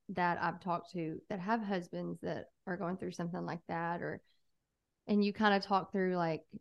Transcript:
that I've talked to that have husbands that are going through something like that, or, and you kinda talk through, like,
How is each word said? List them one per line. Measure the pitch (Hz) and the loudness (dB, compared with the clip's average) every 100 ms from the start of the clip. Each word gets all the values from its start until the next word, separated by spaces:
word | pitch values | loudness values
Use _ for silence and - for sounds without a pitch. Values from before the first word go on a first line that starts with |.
| - | -6
that | 185 175 170 | 2 2 2
I've | 170 175 | 0 -2
talked | 185 170 - | -2 -2 -2
to | 175 160 - - | -4 -4 -6 -6
that | 202 | -4
have | 185 233 | 0 0
husbands | 202 185 175 175 175 170 | 0 -2 -2 -6 -6 -6
that | 175 160 - _ - | -4 -6 -8 _ -6
are | 185 | -4
going | 175 185 | -2 -4
through | 180 | -4
something | 180 170 175 170 | -4 -4 -4 -4
like | 165 - | -6 -4
that, | 170 170 175 | -4 -2 -2
or, | 147 - - _ _ _ _ _ _ _ - | -4 -8 -12 _ _ _ _ _ _ _ 0
and | 208 | 4
you | 202 | 4
kinda | 202 214 196 | 4 6 6
talk | 196 196 185 | 4 2 2
through, | 196 185 180 | 2 2 2
like, | 165 156 - 208 | 2 0 -6 -14